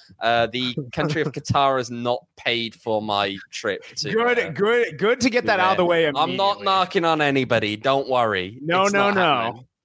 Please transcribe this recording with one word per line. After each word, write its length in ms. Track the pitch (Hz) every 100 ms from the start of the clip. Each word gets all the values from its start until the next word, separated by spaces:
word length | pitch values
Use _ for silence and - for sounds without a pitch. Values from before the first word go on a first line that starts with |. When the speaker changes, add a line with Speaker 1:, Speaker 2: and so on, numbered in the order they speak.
| - -
Speaker 1:
uh, 260 | 113 117 117
the 300 | 123 127 123 123
country 300 | 160 151 156
of 60 | 151
Speaker 2:
<laughs> 40 |
Speaker 1:
Qatar 460 | 147 - 147 139 131
has 120 | 120
not 300 | 120 120 123 - -
paid 380 | 131 117 117
for 260 | - - 107
my 340 | 107 101 101 98 -
trip 340 | - 110 92 - -
to, 140 | -
Speaker 2:
Good, 260 | 220 240 240
Speaker 1:
uh, 100 | 190
Speaker 2:
good, 480 | 143 202 240 214 143
good 220 | 196 247
to 100 | 233
get 160 | 240 233
that 140 | 202
out 120 | 185
of 40 | 190
the 60 |
Speaker 1:
yeah. 40 | 175
Speaker 2:
way 180 | 170 156
Speaker 1:
I'm 280 | 139 165 190
not 200 | 196 202
Speaker 2:
immediately. 60 | 196
Speaker 1:
narking 400 | 190 180 190 170
on 140 | 156
anybody. 560 | 147 139 120 117 107 107
Don't 320 | 135 139 135
worry. 500 | 127 113 98 92 123
Speaker 2:
No, 220 | 151 180
Speaker 1:
It's 80 | 196
Speaker 2:
no, 180 | 202 202
Speaker 1:
not 40 |
Speaker 2:
no. 60 | 196
Speaker 1:
happening. 440 | 175 131 113 113 123 _